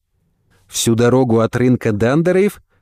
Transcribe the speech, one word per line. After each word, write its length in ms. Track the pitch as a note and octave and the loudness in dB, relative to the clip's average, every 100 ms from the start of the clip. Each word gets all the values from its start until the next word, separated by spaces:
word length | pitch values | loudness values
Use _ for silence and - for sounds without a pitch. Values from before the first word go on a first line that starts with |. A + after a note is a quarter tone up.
| _ _ _ _ _ _ _ | _ _ _ _ _ _ _
Всю 280 | - A#2 A2+ | -6 -2 2
дорогу 440 | A#2+ B2+ B2 A2+ | 2 2 2 0
от 160 | A2 - | 0 0
рынка 360 | B2+ B2 A#2+ | 0 0 -2
Дандереев 680 | G#2 A2+ D3 E3+ F#3 G3+ - _ _ | -2 0 0 0 0 0 -4 _ _